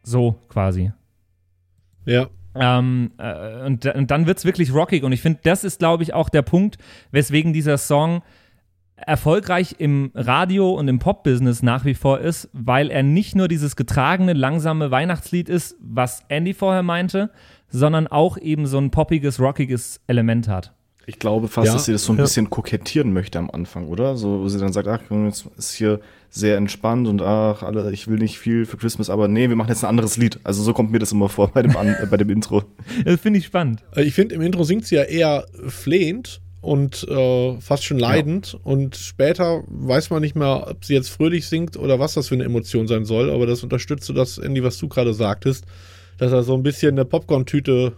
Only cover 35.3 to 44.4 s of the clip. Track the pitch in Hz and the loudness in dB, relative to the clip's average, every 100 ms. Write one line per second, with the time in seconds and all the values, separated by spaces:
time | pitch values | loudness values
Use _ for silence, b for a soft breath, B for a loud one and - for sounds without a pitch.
35.3 | 143 - - 131 - - 180 160 214 240 | 2 -4 -12 -12 -8 0 2 2 -2 -10
36.3 | - - - 165 143 139 - - 139 127 | -16 -18 -10 -2 0 0 -4 -4 0 2
37.3 | 127 127 123 - 139 - 139 120 156 147 | 2 0 -4 -4 -4 0 0 2 2 2
38.3 | 180 - - - 139 135 - - - 139 | -4 -6 -12 -2 0 0 -6 -14 0 2
39.3 | 180 170 165 - 143 131 135 156 160 151 | 2 0 -2 -6 -8 0 0 2 -2 -2
40.3 | 151 139 135 - - - 139 131 - 160 | 0 0 0 -4 -12 0 0 0 0 2
41.3 | 170 - 160 170 - 143 127 151 - 131 | 2 -2 -4 -4 -4 0 2 2 -2 -2
42.3 | 127 123 117 - 120 110 113 107 113 135 | -2 0 -2 0 -2 0 -2 0 0 2
43.3 | 135 120 120 123 127 - 143 - 139 127 | 2 0 -2 -2 -6 -4 -8 -4 -2 -2
44.3 | - | -2